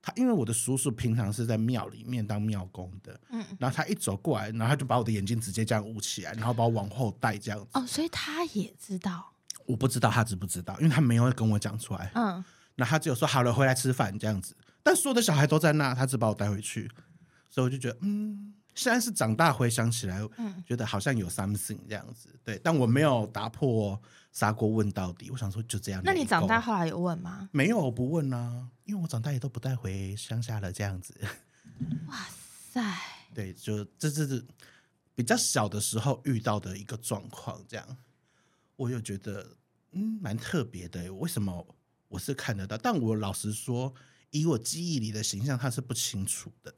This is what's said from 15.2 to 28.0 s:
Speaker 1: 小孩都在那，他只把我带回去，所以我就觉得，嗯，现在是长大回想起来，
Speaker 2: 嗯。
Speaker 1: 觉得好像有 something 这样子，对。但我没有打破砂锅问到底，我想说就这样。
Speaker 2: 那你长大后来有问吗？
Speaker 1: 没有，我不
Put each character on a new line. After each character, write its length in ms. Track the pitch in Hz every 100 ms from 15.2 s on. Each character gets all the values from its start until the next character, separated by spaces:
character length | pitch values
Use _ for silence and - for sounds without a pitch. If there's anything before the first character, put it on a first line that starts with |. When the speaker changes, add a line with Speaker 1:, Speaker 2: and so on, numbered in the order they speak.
Speaker 1:
小 140 | -
孩 100 | 151
都 140 | 147 151
在 140 | 156
那， 200 | 151 139
他 140 | 127 131
只 100 | 127
把 120 | 110
我 60 |
带 140 | 104 104
回 120 | 101
去， 280 | 110 - 110 - - - - _ _
所 100 | -
以 40 |
我 40 | 127
就 80 | 135
觉 140 | 123
得， 80 | 120
嗯， 520 | 185 208 214 202 202 - _ -
现 160 | 262
在 80 | 240
是 100 | 240
长 240 | 202 113
大 180 | 110 165
回 160 | 131 120
想 220 | 117 117
起 160 | 117 101
来， 180 | 92 107 -
Speaker 2:
嗯。 240 | 226 185
Speaker 1:
觉 120 | 175 123
得 100 | 113
好 140 | 104
像 160 | 117 123
有 120 | 90
something 520 | - 98 101 - 104 -
这 80 | 107
样 100 | 123
子， 140 | 117 - -
对。 160 | - 101
但 100 | 170
我 140 | 165 120
没 140 | 127
有 260 | 156 127 107
打 200 | 101 110
破 520 | - 139 113 104 101 - - _
砂 220 | - 104
锅 160 | 110 110
问 200 | 110 101
到 200 | 98 92
底， 160 | 87 -
我 40 | 127
想 140 | 101
说 100 | 98
就 160 | 113 104
这 100 | -
样。 100 | -
Speaker 2:
那 80 | 330
你 120 | 381
长 220 | 262 185 185
大 140 | 226
后 120 | 233
来 140 | 208 165
有 100 | 160
问 220 | 175 170
吗？ 300 | 175 - 196
Speaker 1:
没 160 | 147 147
有， 100 | 226
我 120 | 143
不 200 | 117